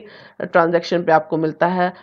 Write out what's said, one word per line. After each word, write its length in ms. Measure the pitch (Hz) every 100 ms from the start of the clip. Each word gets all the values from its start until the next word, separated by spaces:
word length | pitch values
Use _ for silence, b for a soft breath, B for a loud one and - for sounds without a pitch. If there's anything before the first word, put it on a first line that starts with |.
| - B B B
ट्रांजैक्शन 600 | - 180 165 170 - 175
पे 80 | 175
आपको 240 | 156 - 160
मिलता 300 | 160 156 175
है 260 | 185 180 -